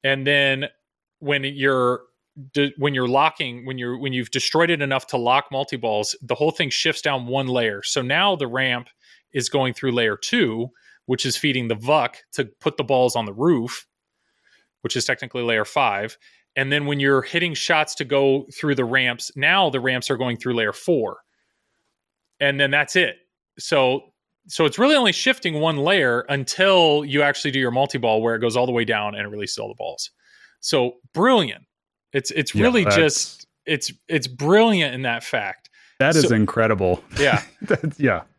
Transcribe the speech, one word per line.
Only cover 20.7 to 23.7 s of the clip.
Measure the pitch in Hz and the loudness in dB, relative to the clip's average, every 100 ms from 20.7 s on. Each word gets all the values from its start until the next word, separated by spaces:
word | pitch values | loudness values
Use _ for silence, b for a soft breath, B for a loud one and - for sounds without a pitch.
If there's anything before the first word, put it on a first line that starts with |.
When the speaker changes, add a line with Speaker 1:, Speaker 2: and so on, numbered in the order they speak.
Speaker 1:
four. | - - 160 104 - _ _ _ _ _ _ _ _ _ _ _ _ | -2 -2 0 0 -8 _ _ _ _ _ _ _ _ _ _ _ _
And | 143 139 | -2 2
then | 139 | 2
that's | 143 143 185 | 2 2 2
it. | 156 - _ _ _ - | 0 -2 _ _ _ -16
So, | - | 0